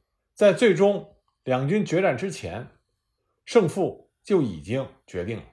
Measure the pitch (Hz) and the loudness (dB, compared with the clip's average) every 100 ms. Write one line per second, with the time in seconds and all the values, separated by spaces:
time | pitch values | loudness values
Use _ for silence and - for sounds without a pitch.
0 | _ _ _ - 208 180 240 165 202 190 | _ _ _ 2 4 6 4 4 2 2
1 | - _ _ _ - 127 139 208 190 156 | -6 _ _ _ -2 -2 0 -2 0 0
2 | 190 127 196 156 85 98 - _ _ _ | 0 -2 -6 -8 -10 -10 -14 _ _ _
3 | _ _ _ _ - 233 170 196 156 - | _ _ _ _ 0 2 2 -2 -4 -6
4 | _ _ - 196 123 82 76 131 131 _ | _ _ -2 0 0 -6 -8 -6 -8 _
5 | _ 92 92 107 - | _ -10 -8 -10 -14